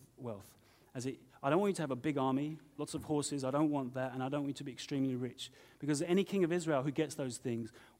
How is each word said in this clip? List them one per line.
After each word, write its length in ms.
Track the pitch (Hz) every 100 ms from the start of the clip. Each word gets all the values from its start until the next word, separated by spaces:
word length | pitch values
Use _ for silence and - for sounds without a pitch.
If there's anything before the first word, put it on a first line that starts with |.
| 127 -
wealth. 400 | 123 101 - - - _ -
As 120 | 131 127
it, 140 | 160 - -
I 80 | 139
don't 120 | 160
want 80 | 202
you 60 | 170
to 60 |
have 80 | 147
a 40 | 127
big 220 | 147 139
army, 400 | 135 135 151 156 - -
lots 160 | 147
of 120 | 151 123
horses. 400 | 151 139 143 131
I 60 |
don't 180 | 143 156
want 240 | 143 127
that, 200 | 131 131
and 80 | 131
I 60 | 131
don't 140 | 147
want 80 | 143
you 40 | 139
to 80 | 139
be 60 |
extremely 420 | 117 - 139 135 127
rich, 340 | 127 - - - - -
because 220 | 143 143
any 240 | 175 185 196
king 180 | 196
of 80 | 165
Israel 320 | 175 160 139
who 80 | 143
gets 240 | 135 147 -
those 220 | 131 113
things 340 | 131 117 110 - - _